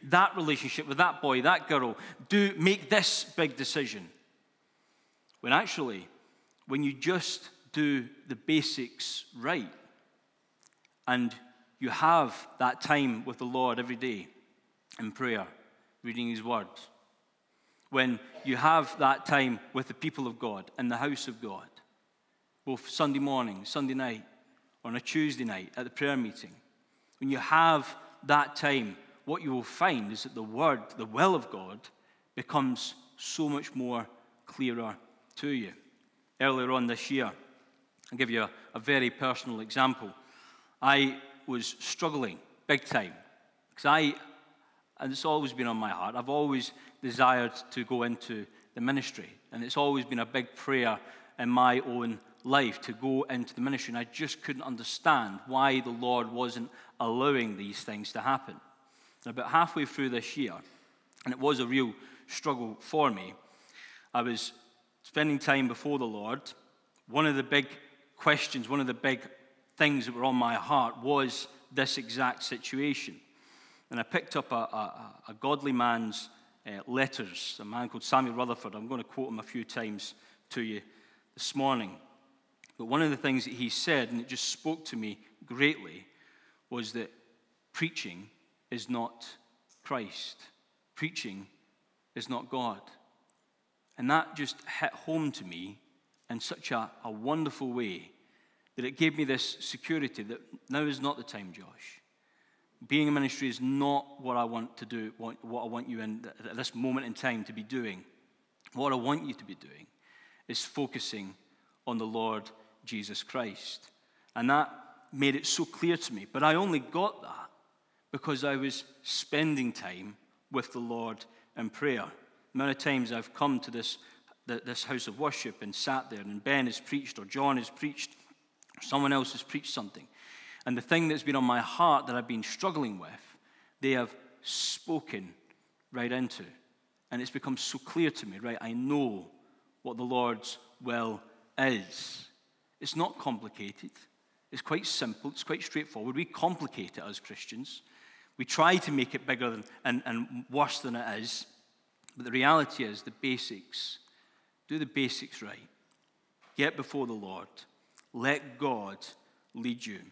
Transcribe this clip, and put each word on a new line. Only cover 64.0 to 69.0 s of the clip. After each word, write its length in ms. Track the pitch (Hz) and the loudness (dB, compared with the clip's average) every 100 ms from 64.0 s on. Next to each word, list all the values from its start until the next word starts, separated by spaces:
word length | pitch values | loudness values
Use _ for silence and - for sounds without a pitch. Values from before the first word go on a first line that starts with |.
| - | -4
I 80 | 123 | -2
was 320 | 120 113 - - - _ _ _ | 0 -2 -6 -10 -20 _ _ _
spending 380 | - 151 151 139 | -4 2 2 2
time 280 | - 139 127 | 4 4 4
before 300 | 117 147 139 | 0 -2 0
the 60 | 117 | -2
Lord. 340 | 104 107 135 - - _ _ _ _ - | -4 -4 -6 -8 -18 _ _ _ _ -2
One 180 | 135 156 | 4 4
of 100 | 135 | 4
the 80 | |
big 240 | 131 143 139 - - - _ - | 4 4 2 -6 -20 -20 _ 2
questions, 540 | 160 143 - 135 113 | 4 6 4 -4 -2
one 100 | 143 | 0
of 80 | 127 | 0
the 60 | |
big 280 | 123 | 0